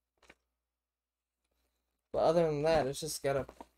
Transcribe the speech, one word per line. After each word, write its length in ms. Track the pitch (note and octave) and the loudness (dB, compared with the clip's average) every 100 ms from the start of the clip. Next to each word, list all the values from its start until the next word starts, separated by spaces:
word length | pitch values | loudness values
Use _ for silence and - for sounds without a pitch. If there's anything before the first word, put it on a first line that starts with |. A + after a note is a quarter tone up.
| _ _ - - _ _ _ _ _ _ _ _ _ _ _ _ _ _ _ _ _ | _ _ -20 -20 _ _ _ _ _ _ _ _ _ _ _ _ _ _ _ _ _
But 120 | - | 0
other 220 | A#2 E3 E3 | 2 4 2
than 160 | D3 | 2
that, 240 | D3+ D#3+ C3 | 2 2 0
it's 140 | C#3+ | -4
just 220 | D#3 - | -8 -6
got 140 | C#3 C#3 | -2 -2
a 100 | B2+ - - | -4 -12 -20